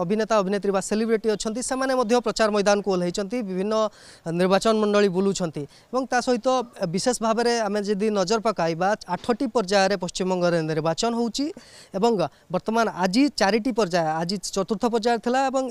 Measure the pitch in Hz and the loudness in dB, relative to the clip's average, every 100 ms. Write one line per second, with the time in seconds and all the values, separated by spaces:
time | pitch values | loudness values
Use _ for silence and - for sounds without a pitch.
0 | 175 214 214 220 185 202 202 190 - 214 | 0 0 2 2 2 0 0 -2 -2 -2
1 | 226 220 220 208 220 220 233 262 262 254 | 0 0 0 -2 -4 -6 -4 -2 0 0
2 | 220 247 233 196 220 208 196 208 196 185 | 2 2 2 0 2 2 2 2 2 0
3 | 175 175 196 247 196 185 202 220 214 - | 0 -4 -4 -6 -4 -4 -2 0 -2 -4
4 | - - 165 170 185 196 226 220 208 208 | -20 -14 -6 0 2 4 4 2 4 4
5 | 202 175 196 190 175 156 139 - _ 247 | 4 2 0 0 -4 -6 -12 -14 _ -4
6 | 262 247 247 247 254 254 240 - 185 175 | 0 0 2 0 2 0 -2 -6 -4 0
7 | 247 233 220 226 233 233 208 208 202 202 | 0 0 0 2 2 0 0 -2 -2 0
8 | 220 202 180 226 220 190 170 165 185 214 | 0 0 0 0 0 0 -2 0 0 -2
9 | - 175 - 226 277 240 180 202 190 196 | -4 -4 -2 -2 -2 -2 2 2 2 0
10 | 180 - 185 185 175 170 156 156 156 165 | -4 -4 -2 0 2 2 0 0 0 0
11 | 233 233 233 240 294 - - - - 196 | -2 -2 -2 -4 -6 -8 -18 -20 -10 0
12 | 233 208 151 - - 175 - 226 214 160 | 2 2 -2 -6 -8 -6 -2 0 0 0
13 | 190 214 285 - 196 220 262 233 190 175 | 0 2 2 2 2 2 0 0 0 2
14 | 160 160 175 202 - 196 185 214 240 233 | 0 -2 -2 -4 -4 -4 -2 -2 0 0
15 | 226 233 240 262 269 262 262 | 0 0 0 0 0 -2 -2